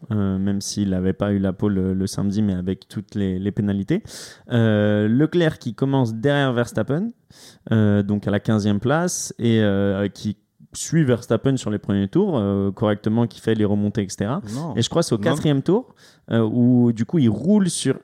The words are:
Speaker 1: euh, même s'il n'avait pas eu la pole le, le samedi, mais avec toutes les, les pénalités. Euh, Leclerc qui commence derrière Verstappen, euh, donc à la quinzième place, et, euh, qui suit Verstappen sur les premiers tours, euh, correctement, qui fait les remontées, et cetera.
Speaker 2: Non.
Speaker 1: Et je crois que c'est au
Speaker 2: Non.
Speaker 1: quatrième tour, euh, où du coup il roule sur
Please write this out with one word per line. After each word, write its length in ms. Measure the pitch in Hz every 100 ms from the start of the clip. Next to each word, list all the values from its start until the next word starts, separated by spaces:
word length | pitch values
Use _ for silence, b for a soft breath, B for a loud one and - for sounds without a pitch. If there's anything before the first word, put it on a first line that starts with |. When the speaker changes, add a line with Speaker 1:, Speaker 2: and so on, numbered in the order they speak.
| -
Speaker 1:
euh, 260 | 107 98 95
même 240 | 98 101
s'il 300 | - - 101
n'avait 220 | 92 95
pas 180 | - 104
eu 60 | 101
la 140 | 95
pole 220 | 90 104
le, 200 | 95 92
le 120 | 95 95
samedi, 360 | - 101 101
mais 120 | 104
avec 340 | 90 90 95 -
toutes 260 | 110 -
les, 240 | 107 98 92
les 140 | 101
pénalités. 500 | 107 104 101 95 185 B B B B -
Euh, 580 | 120 113 104 104 104 107
Leclerc 500 | 123 156 175 160 -
qui 160 | 120
commence 400 | 104 139 135 113
derrière 380 | 113 143 143 135
Verstappen, 580 | 120 117 117 107 151 226 - _ B B B -
euh, 320 | 110 104 101
donc 240 | 101 104 104
à 40 |
la 100 | 101
quinzième 400 | - 110 104 101
place, 540 | 117 156 180 - - -
et, 220 | 117 113
euh, 480 | 104 98 101 98 101
qui 280 | - 107 - _ _ -
suit 300 | - - 165
Verstappen 540 | 131 117 - 117 135 135
sur 100 | 107
les 100 | 104
premiers 300 | - 98 98
tours, 300 | 170 202 143
euh, 340 | 101 98 98
correctement, 540 | - 107 104 107 113 117
qui 140 | -
fait 140 | 113
les 120 | 110 101
remontées, 380 | 104 104 110
et 40 | 95
cetera. 320 | - 101 160 104
Speaker 2:
Non. 200 | 139 165
Speaker 1:
Et 60 | 110
je 80 | 123
crois 140 | 165
que 60 | 165
c'est 60 |
au 40 | 113
Speaker 2:
Non. 60 |
Speaker 1:
quatrième 360 | 104 147 156 139
tour, 340 | 147 214 - b b b -
euh, 100 | 113
où 520 | 110 120 123 123 120
du 120 | 113
coup 140 | 117 170
il 100 | 117
roule 400 | 104 156 214 180
sur 300 | - 135 -